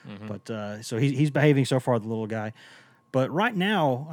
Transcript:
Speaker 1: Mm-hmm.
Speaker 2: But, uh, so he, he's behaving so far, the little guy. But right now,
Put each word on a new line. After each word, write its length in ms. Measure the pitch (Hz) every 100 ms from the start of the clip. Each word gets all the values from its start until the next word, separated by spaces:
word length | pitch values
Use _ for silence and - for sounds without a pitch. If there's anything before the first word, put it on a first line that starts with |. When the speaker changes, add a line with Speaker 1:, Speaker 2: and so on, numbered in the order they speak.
| 127
Speaker 1:
Mm-hmm. 200 | 101 107
Speaker 2:
But, 240 | 101 -
uh, 320 | 110 104 107
so 160 | - 113
he, 140 | 139
he's 160 | 131 151
behaving 340 | 135 151 139
so 160 | 127 131
far, 180 | - 117
the 80 | 110
little 180 | 110 107
guy. 260 | 110 107 - - - - _ _
But 200 | 131 131
right 240 | 156 233 202
now, 500 | 196 208 147 127 156